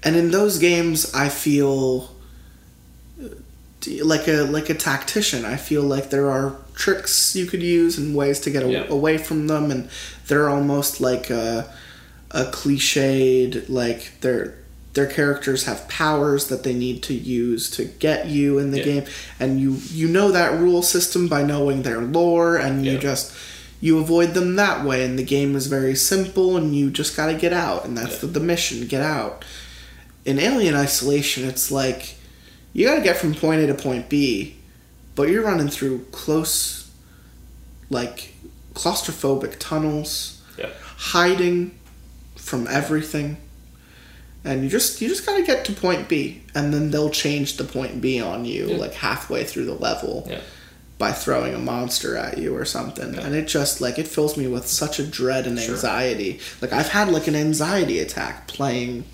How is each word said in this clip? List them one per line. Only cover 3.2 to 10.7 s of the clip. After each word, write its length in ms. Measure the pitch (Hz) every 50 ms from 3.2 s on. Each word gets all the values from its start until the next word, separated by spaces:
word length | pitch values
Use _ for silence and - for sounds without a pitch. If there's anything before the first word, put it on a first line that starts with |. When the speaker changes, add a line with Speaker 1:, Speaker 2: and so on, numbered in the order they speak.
Speaker 1:
uh, 60 | 269 220 - - - - - - - - - -
d-, 220 | - - - -
like 240 | 151 156 156 147 -
a, 160 | - 156 151
like 260 | 147 139 147 156 156 -
a 60 | 160
tactician. 720 | 156 - 160 135 135 - - - 214 208 - - 123 113
I 100 | 107 123
feel 260 | 139 - - 156 147
like 280 | 143 139 135 139 139 -
there 180 | 139 139 143 139
are 280 | 135 135 139 139 135 - - - -
tricks 640 | - - - 190 - - - - - - - -
you 100 | 185 180
could 160 | 180 - 180
use 360 | 170 175 175 170 170 170 170 -
and 180 | 143 151 147
ways 240 | 143 139 139 143 143
to 100 | - -
get 140 | 143 139 131
a-, 40 | 127
Speaker 2:
Yeah. 160 | 127 - - -
Speaker 1:
away 280 | 151 139 143 156 160
from 300 | 156 156 - 165 156 151
them, 240 | 151 156 151 151 147
and 180 | 139 127 123 - - - - - - - -
they're 220 | - 147 147 151 147
almost 520 | 143 143 143 143